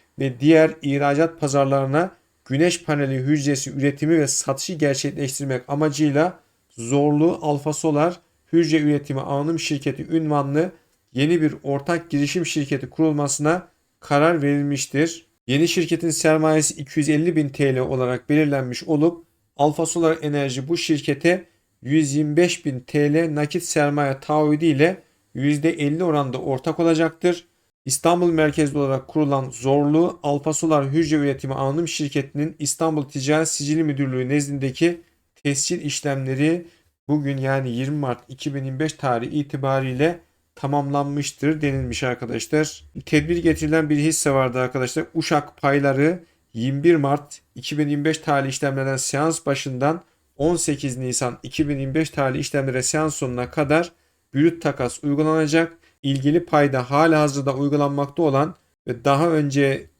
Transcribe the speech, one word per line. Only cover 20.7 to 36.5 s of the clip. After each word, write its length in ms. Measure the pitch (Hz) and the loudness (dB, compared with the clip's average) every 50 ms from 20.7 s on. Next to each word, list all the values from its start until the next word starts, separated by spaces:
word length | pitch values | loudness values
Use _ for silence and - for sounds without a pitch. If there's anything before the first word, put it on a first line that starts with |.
| 170 | -4
şirkete 680 | 170 - - 156 139 - 147 139 139 - 170 185 185 - _ _ _ _ _ _ _ | -4 0 -2 -2 -2 0 -4 -4 0 2 0 0 0 -4 _ _ _ _ _ _ _
yüz 320 | 123 127 151 160 151 135 139 | -4 0 2 2 2 2 0
yirmi 240 | 151 151 147 147 | 0 0 2 4
beş 280 | 170 180 175 - - - | 4 4 2 0 -4 -6
bin 140 | 151 131 123 | -6 -6 -6
T 340 | - - - 147 147 147 147 | -10 -2 0 0 2 2 2
L 220 | 165 170 160 147 | 2 0 0 -2
nakit 280 | 147 147 147 - 170 - | -2 -2 -2 -4 -6 -6
sermaye 560 | - - 156 147 147 147 147 143 135 135 135 | -2 0 0 2 2 2 0 0 0 -2 -6
taahhüdü 460 | - - 151 151 151 151 151 151 170 | -4 0 2 2 4 2 2 2 2
ile 380 | 160 139 135 156 180 190 - _ _ _ _ _ _ - | 2 4 4 4 2 2 -2 _ _ _ _ _ _ -8
yüzde 360 | 117 139 147 151 143 151 165 160 | -2 0 0 0 2 0 0 0
elli 300 | - 147 143 151 170 185 | 0 -2 -2 0 0 0
oranda 380 | 165 151 147 139 127 123 127 | 0 0 0 0 -2 -4 -6
ortak 380 | - 139 131 131 - 165 156 - | -4 -4 -4 -2 -4 -6 -2 2
olacaktır. 680 | 165 165 160 160 165 156 - - - 175 170 170 - _ _ _ _ _ _ _ - | 2 2 4 4 2 0 -2 0 0 0 0 0 -8 _ _ _ _ _ _ _ -6
İstanbul 460 | 139 - - - 165 175 175 175 170 | -6 -6 0 2 2 2 4 2 2
merkezli 460 | 165 156 156 147 147 160 151 139 147 | 2 2 2 2 2 0 0 0 0
olarak 300 | 147 139 135 135 131 - | -2 0 0 -2 -4 -4
kurulan 420 | - - 156 151 139 139 135 131 131 | -4 -2 0 0 2 0 -2 -2 -6
Zorlu 680 | 120 113 123 135 139 147 147 143 151 160 175 175 - - - | -10 -4 0 2 2 2 2 2 4 2 2 2 -2 -4 -4
Alfa 300 | 143 143 143 139 156 151 | -2 -2 -2 -2 -4 -2
Solar 360 | - 170 160 156 143 135 135 | -2 0 2 2 2 2 0
Hücre 280 | 143 165 165 147 156 | 0 0 2 2 2
Üretimi 360 | 147 143 143 135 139 - 135 135 | 2 2 0 -2 -4 -6 -6 -4
Anonim 340 | 135 135 135 143 165 170 | -2 -2 -2 -2 -2 -4
Şirketi'nin 680 | 156 - - 151 143 - 143 135 - - 147 151 160 151 - | -4 -4 -6 -6 -2 -2 -4 -4 -4 -6 -6 -6 -6 -6 -6
İstanbul 440 | 147 - - - 165 160 156 151 135 | -6 -6 -2 -2 -2 0 0 -2 -4
Ticaret 440 | 139 - 139 131 143 151 160 160 | -4 -8 -4 0 0 2 2 2
Sicil 340 | 160 - - 147 147 156 165 | 0 -2 -4 -2 -2 0 0
Müdürlüğü 480 | 160 147 135 135 139 131 127 127 127 127 | 0 0 0 -2 -2 -2 -2 -4 -2 0
nezdindeki 720 | 143 147 139 143 143 135 139 131 131 - 165 175 170 170 - _ _ _ _ _ _ | 0 0 0 -2 -4 -4 -4 -4 -2 0 0 0 0 -4 -12 _ _ _ _ _ _
tescil 460 | _ - 143 139 - - - 180 175 | _ -4 -2 -2 -2 -2 -2 -4 -4
işlemleri 840 | 156 143 - - - 143 135 135 131 131 135 131 147 160 | -4 -6 -6 -4 -4 -4 -4 -2 -2 -4 -2 0 2 0